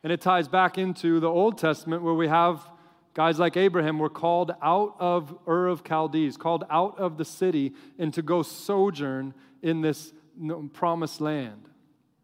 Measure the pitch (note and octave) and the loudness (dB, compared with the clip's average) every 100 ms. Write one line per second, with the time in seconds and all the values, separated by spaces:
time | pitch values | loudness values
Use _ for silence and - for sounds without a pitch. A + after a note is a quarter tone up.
0 | D#3 E3+ F#3+ F3+ C#3+ F#3 F#3 F#3+ F#3 F3+ | -2 0 2 2 2 2 2 2 -4 -2
1 | E3+ E3 E3 E3+ G#3+ G#3 D#3+ D3 - E3 | 2 2 2 2 2 2 0 0 -4 -4
2 | E3+ E3 D#3+ E3 E3+ D#3 - - - _ | 0 0 2 4 4 0 -10 -20 -20 _
3 | _ - D#3 D#3 F3+ F3+ G3 F3+ D#3 D#3 | _ 0 2 4 2 4 4 4 0 0
4 | D3+ - E3+ F3 F3 - D3 F3+ G#3 - | -2 -2 0 2 0 -2 0 2 0 -2
5 | F3+ F3 D3 F3 - E3+ F3+ E3+ - D#3+ | 0 0 -4 -12 -2 0 0 -2 -2 -2
6 | D#3+ D#3 D3+ - E3 E3+ - D#3 F#3+ G3+ | 0 0 -2 -2 -2 -2 0 0 0 -2
7 | F#3 D#3 D#3+ - F#3 D#3+ C3+ - - - | -6 -4 -10 -2 0 2 -2 -6 -20 -6
8 | D#3+ E3+ D#3 F3 D3+ - - G3+ G3 D3+ | -4 -4 0 0 -2 -8 -2 2 2 0
9 | C#3+ C3 C3+ C3+ - _ D#3+ E3 D#3 C#3+ | -6 -6 -8 -12 -20 _ -2 0 0 -2
10 | - - _ - D#3 E3 D3 - F3 E3+ | -10 -20 _ -12 -8 -8 -10 -4 -2 -2
11 | D#3 - D3+ D3+ A#2+ G#2+ - _ _ _ | -4 -4 -4 -4 -8 -14 -20 _ _ _
12 | _ _ | _ _